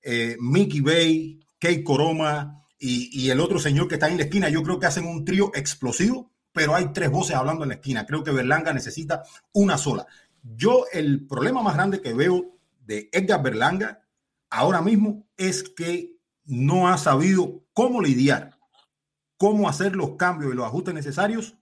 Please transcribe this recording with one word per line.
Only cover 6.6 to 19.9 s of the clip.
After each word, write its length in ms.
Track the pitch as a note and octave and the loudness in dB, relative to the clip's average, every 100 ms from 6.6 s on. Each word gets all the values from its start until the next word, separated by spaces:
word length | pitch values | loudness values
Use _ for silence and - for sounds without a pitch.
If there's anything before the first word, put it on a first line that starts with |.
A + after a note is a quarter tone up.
| D3+ | 2
hay 200 | E3 F3+ | 2 0
tres 160 | - D#3+ | -2 0
voces 260 | D3+ - C#3+ | 0 0 -2
hablando 280 | C3 D#3+ | -2 -2
en 60 | C#3+ | -6
la 60 | A2 | -8
esquina. 300 | C3+ A#2+ G#2+ | -6 -6 -4
Creo 180 | D3+ | -6
que 80 | D3 | -2
Berlanga 400 | C#3 B2+ D3+ D#3+ | -2 0 0 0
necesita 520 | C#3 A#2 - D3 D#3+ - - _ | -4 -6 -10 -6 -6 -8 -20 _
una 260 | G3+ G3+ D3 | 2 4 2
sola. 300 | D3+ A2+ - - _ _ | 0 -4 -8 -20 _ _
Yo, 440 | B2 A2+ F#3+ B3+ B3 | -20 0 4 4 2
el 340 | F#3 D3 C#3 - | -2 0 0 -2
problema 340 | B2 E3+ C4 | -2 0 0
más 120 | G#3+ | 0
grande 280 | D3+ G3 F#3+ | 0 0 0
que 120 | B2+ | -4
veo 420 | A#2 E3 F3+ F3+ _ _ _ A2 | 0 2 2 -2 _ _ _ -10
de 240 | G#2 - | -10 -4
Edgar 320 | G3 F#3+ F#3 | -2 2 2
Berlanga 640 | C3+ A2 C3+ F#3 A2 G#2 _ _ _ _ _ | 2 0 0 0 -6 -10 _ _ _ _ _
ahora 320 | A2+ C#3+ F3+ | 0 2 2
mismo 460 | E3+ G#3+ G#3+ G#3 - - | 4 4 2 -2 -14 -4
es 280 | F#3+ F#3 | -2 -2
que 520 | - - E3+ F3 - - _ _ - | -8 -8 -6 -6 -8 -18 _ _ -8
no 420 | B2 C3+ F3+ F3+ | -2 2 4 4
ha 100 | F3 | 4
sabido 680 | D3+ C3+ F3 F#3+ E3 - _ | 4 4 4 4 2 -4 _
cómo 280 | - B3 B3 | 0 2 2
lidiar, 560 | D#3+ B2 C3+ - - _ _ _ _ _ _ _ _ _ | 2 4 4 2 -4 _ _ _ _ _ _ _ _ _
cómo 320 | G3 G#3+ G3+ | 2 4 0
hacer 300 | C#3+ G3 | 0 -2